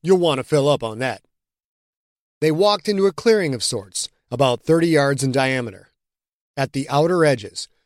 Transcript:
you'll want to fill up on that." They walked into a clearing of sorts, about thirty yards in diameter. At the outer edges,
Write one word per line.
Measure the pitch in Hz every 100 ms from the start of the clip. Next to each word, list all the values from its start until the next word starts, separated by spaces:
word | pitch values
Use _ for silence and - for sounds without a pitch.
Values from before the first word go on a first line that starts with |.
you'll | 160 185
want | 170 131
to |
fill | 127 151 139
up | 139
on | 113 110
that." | 127 101 _ _ _ _ _ _ _ _ _ _ _ -
They | 156
walked | 151 208 208 -
into | 196 196
a |
clearing | - 233 220 170
of | 127
sorts, | - 117 98 - - _ -
about | 123 135 120
thirty | - 165 170
yards | 156 139 143
in | 135
diameter. | 127 131 131 117 95 _ _ _ _ _ _ _ -
At | 135
the | 139 139
outer | 139 165 180
edges, | 156 127 101 - - _